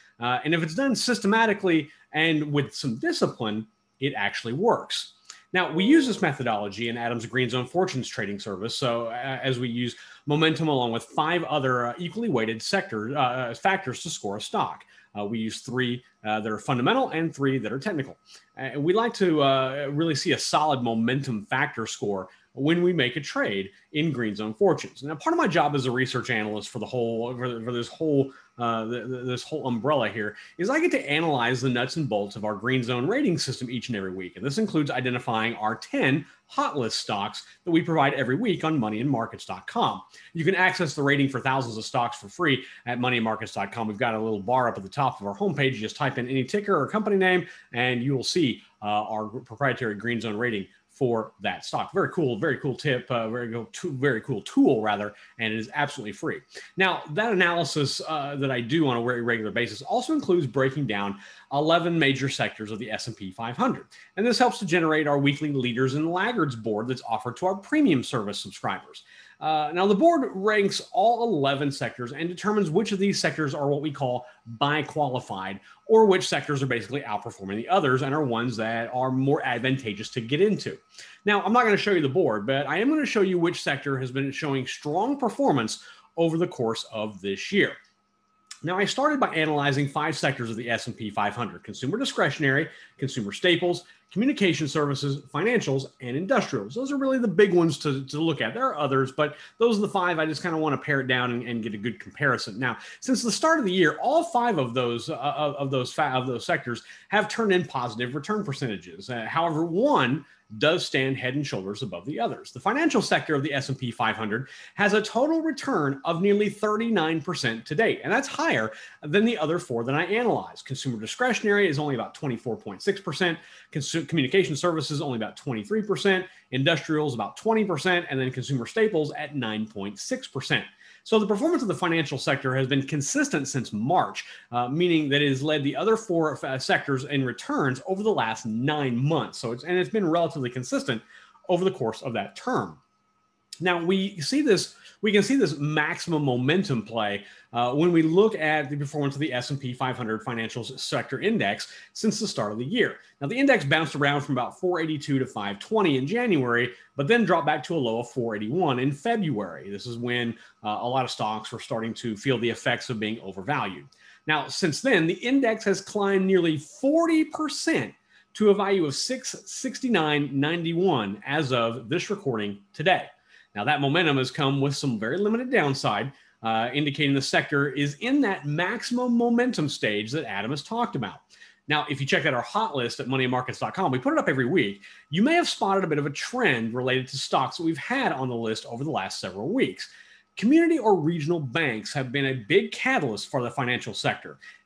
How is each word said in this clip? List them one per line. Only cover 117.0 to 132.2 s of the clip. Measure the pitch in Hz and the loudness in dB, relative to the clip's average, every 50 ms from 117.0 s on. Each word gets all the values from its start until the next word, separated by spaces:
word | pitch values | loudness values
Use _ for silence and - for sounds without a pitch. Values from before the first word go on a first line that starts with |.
| 156 160 165 160 | 2 2 0 -2
percent | 143 185 160 - - 117 113 113 - | -2 -4 -4 -2 -2 -2 -2 -4 -6
to | - 151 | -2 0
date, | 185 226 170 113 - | 2 2 2 2 0
and | - 151 | 0 0
that's | 208 269 277 - | 0 0 0 -2
higher | - - 320 320 165 113 110 110 - - - - - - | -2 -2 0 2 2 2 0 -2 -4 -10 -16 -20 -18 -12
than | - 151 147 208 226 | -4 0 2 4 4
the | 240 226 | 4 2
other | 151 156 151 170 170 | 0 0 0 -2 -2
four | 170 - 120 117 117 | -4 -4 -4 -4 -2
that | 131 139 | 0 0
I | 156 175 | 0 0
analyzed. | 175 208 233 247 214 143 110 95 - - - - | 0 0 2 2 2 0 0 -2 -6 -12 -16 -12
Consumer | - 135 - - 135 117 104 | -10 -8 -6 -4 -6 -6 -6
discretionary | 110 - - - 247 254 214 - - 208 202 202 202 170 | -6 -8 -4 0 0 0 0 2 2 2 4 4 4 2
is | 139 143 | 2 0
only | 151 147 131 | -2 -2 -2
about | 113 101 - - | -2 -4 -6 -8
twenty-four | - 156 135 117 110 - 123 107 | -8 -6 -4 -4 -4 -4 -6 -6
point | 101 - 104 95 - | -6 -8 -10 -12 -4
six | - 202 196 - | -2 -2 -2 -2
percent, | - 175 139 - 185 170 165 - - - - - - _ | -4 -6 -2 0 0 0 0 -2 -8 -16 -20 -20 -16 _
consu-, | - 156 139 - - 165 143 | -8 -6 -6 -4 -4 -4 -4
communication | - 175 151 127 123 - 196 - - 147 | 0 0 0 2 4 4 4 4 2 0
services | - - 175 160 156 139 - 147 143 | 0 0 0 0 0 -2 -2 -4 -4
only | - 139 123 113 | -4 -4 -4 -4
about | 107 101 - | -4 -6 -8
twenty-three | - - 143 117 107 101 - 214 220 | -8 -6 -6 -4 -4 -4 -2 -2 0
percent, | 202 208 185 - - 196 190 185 370 - - - _ _ | 0 0 0 2 4 4 4 4 0 -4 -12 -20 _ _
industrials | 127 131 135 170 165 - - - 156 151 151 147 | -2 2 4 4 4 2 2 0 0 2 2 0
about | - 113 101 98 - | -2 -4 -4 -6 -6
twenty | - - 220 220 220 214 | -2 0 2 2 4 2
percent, | 208 165 139 - 185 180 175 170 - | 2 0 0 2 2 2 2 0 0
and | 139 131 | -2 -2
then | 127 127 | -2 -2
consumer | 127 131 - - 139 120 117 | -2 -4 -4 -4 -4 -4 -4
staples | - - 220 220 214 196 156 151 139 - 147 | -4 0 0 2 2 2 0 0 -2 -4 -8
at | 151 139 147 | -8 -6 -6
nine | 135 120 110 107 107 110 | -4 -4 -2 -2 -4 -4
point | 107 - 101 98 104 101 - | -6 -6 -8 -8 -8 -8 -10
six | - - 262 262 - | -8 -6 -6 -6 -6
percent. | - - 131 - - 143 107 - - - _ - - - - - | -8 -10 -8 -2 0 0 0 0 -4 -12 _ -20 -20 -20 -20 -2
So | - 220 220 | 2 2 2
the | 208 | 4
performance | 190 208 196 277 330 349 - | 2 0 2 2 2 2 2
of | 254 190 | 0 -2
the | 156 | -2
financial | - 180 170 165 165 151 - 143 | 0 0 2 2 2 0 0 -4
sector | 123 | -4